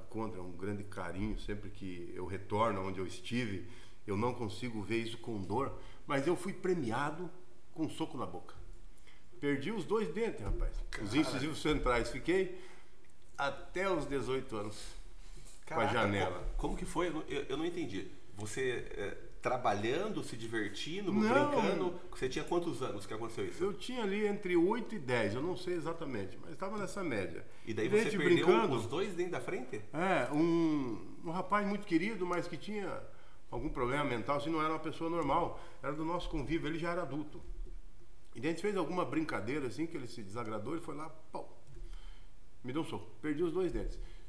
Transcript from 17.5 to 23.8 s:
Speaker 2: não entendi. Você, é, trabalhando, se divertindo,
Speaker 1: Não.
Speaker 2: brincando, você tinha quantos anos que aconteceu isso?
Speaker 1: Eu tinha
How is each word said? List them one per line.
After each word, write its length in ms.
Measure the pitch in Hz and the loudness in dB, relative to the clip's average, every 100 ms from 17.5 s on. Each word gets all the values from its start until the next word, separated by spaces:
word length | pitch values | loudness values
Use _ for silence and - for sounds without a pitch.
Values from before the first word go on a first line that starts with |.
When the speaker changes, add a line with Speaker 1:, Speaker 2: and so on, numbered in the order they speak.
| 139 | -2
Speaker 2:
não 80 | |
entendi. 440 | 165 175 139 98 80 - - 101 | -2 -2 -2 -2 -4 -6 -6 -6
Você, 500 | 107 - 131 117 - - | -4 0 0 0 -2 -4
é, 200 | 101 - - - | -4 -4 -6 -2
trabalhando, 840 | 120 123 120 98 110 147 214 160 | 0 2 2 2 2 2 0 -2
se 120 | 127 110 | -4 -4
divertindo, 760 | 110 110 101 101 143 185 208 | -2 0 0 -2 -4 -2 2
Speaker 1:
Não. 80 | 202 | 4
Speaker 2:
brincando, 760 | 214 269 294 277 208 170 180 - - | 6 6 6 4 4 2 0 -2 -6
você 180 | - 131 | -2 -2
tinha 160 | 156 | 0
quantos 380 | 147 175 170 120 | 0 2 2 0
anos 240 | 123 101 - | -2 -4 -4
que 80 | |
aconteceu 320 | 110 113 - 95 | -4 -4 -2 -2
isso? 160 | - | 0
Speaker 1:
Eu 100 | 190 | -2
tinha 300 | 196 | -2